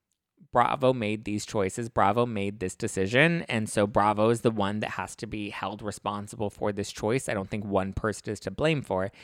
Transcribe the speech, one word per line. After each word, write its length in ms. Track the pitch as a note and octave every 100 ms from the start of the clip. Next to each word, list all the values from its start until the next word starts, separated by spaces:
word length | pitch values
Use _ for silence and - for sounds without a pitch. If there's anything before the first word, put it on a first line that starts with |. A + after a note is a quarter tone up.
| _ _ _ _ _
Bravo 380 | B2 A#2+ - C3
made 320 | C3 G#2 G#2+
these 220 | A2 G#2 -
choices. 420 | A2 F#2+ - A2+
Bravo 380 | - G2 G#2+ A#2+
made 340 | G#2+ G2+ G#2+
this 160 | F#2 -
decision. 680 | A2+ - F#2+ B2 D#3+ E3+
And 260 | - A#2 G#2+
so 180 | - G#2
Bravo 440 | G#2+ G#2 G#2 A2
is 100 | A#2
the 100 | B2
one 300 | A2 G2 G#2+
that 100 | -
has 240 | - F#2+ -
to 80 | G#2+
be 240 | G#2+ G2+
held 320 | - G2 G#2
responsible 680 | G#2+ - G2+ G2+ G#2 A2 G#2
for 240 | - G#2
this 180 | G2+ G2+
choice. 380 | - G#2+ B2+ -
I 40 |
don't 160 | A2 F#2+
think 140 | G#2+
one 300 | G2+ G2 F#2+
person 400 | F#2+ A2 G2 -
is 60 | G#2
to 100 | -
blame 300 | G2 D3+ D3+
for 240 | G#2 F#2 F#2+
it." 80 | -